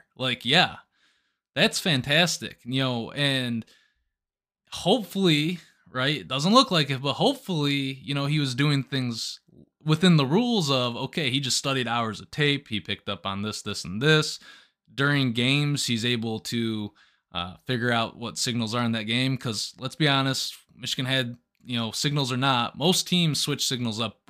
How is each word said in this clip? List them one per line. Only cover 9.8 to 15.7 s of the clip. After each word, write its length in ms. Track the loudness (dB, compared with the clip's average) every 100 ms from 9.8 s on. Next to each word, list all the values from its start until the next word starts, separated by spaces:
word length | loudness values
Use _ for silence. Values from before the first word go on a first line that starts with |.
within 340 | 0 4 6 6
the 80 | 6
rules 460 | 2 2 2 2
of, 240 | 0 0 -4
okay, 340 | -6 -2 0
he 100 | 0
just 180 | 0 -2
studied 300 | 0 -2 0
hours 320 | 0 -2 -4
of 120 | -8
tape, 380 | 0 0 0 -4
he 100 | -6
picked 300 | -6 -8 -6
up 180 | -6 -6
on 160 | -4
this, 180 | -4 -6
this, 220 | -8 -8
and 180 | -8 -2
this. 380 | 4 4 2 -6 -14 -20 _ _ _ -2
During 380 | 2 2 2
games, 520 | 2 2 2 2